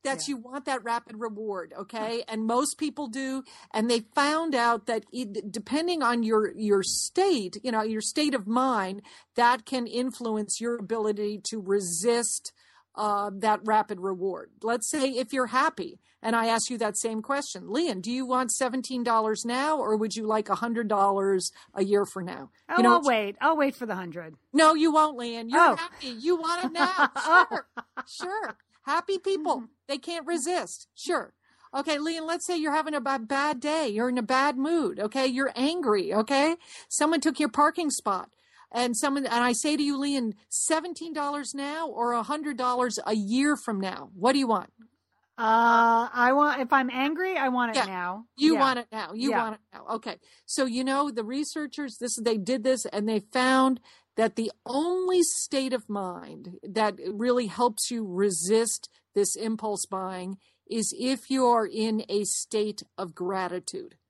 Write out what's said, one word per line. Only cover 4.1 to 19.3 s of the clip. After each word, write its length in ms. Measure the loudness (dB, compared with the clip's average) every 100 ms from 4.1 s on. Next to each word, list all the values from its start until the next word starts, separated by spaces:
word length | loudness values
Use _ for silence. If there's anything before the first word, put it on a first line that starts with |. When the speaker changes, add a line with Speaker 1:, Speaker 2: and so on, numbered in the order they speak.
Speaker 1:
found 400 | 2 2 2 0
out 320 | 2 2 2 0
that 160 | -4 -4
it, 400 | -8 -6 -8 -8
depending 520 | -10 -4 -2 0 0
on 200 | 2 2
your, 300 | 2 2 2
your 280 | -2 2 2
state, 760 | 2 -2 -2 2 4 4 0 -6
you 80 | -2
know, 100 | 0
your 200 | 0 -2
state 320 | -4 0 0
of 120 | 0 0
mind, 540 | 2 2 2 -2 -6 -14 -20 _ 4
that 280 | 4 4
can 220 | -2 -4 -2
influence 760 | -2 -4 -4 -4 -2 -2 -4
your 160 | -4 -4
ability 640 | -4 -2 -2 -2 -4 -4 -8
to 100 | -8
resist, 960 | 0 0 0 0 2 2 0 -4 -8 _ _ _ _
uh, 360 | -4 0 0 -2 0
that 220 | 2 2
rapid 360 | 2 2 2 -4
reward. 500 | -4 -2 -4 -4 -12 _
Let's 280 | -4 -2 -2
say 180 | 0 0
if 200 | -2 -4
you're 160 | -2 0
happy 500 | 2 0 -2 -12 -12 _ _
and 120 | -2
I 120 | 0 2
ask 240 | 0 0
you 80 | -2
that 180 | -2 -2
same 240 | -4 -4
question, 500 | -4 -4 -4 -12 -4
"Lian, 300 | -2 -2 -2
do 100 | -4
you 140 | -4
want 260 | 0 0 0
seventeen 520 | -2 -2 -2 -4 -4
dollars 400 | 2 2 2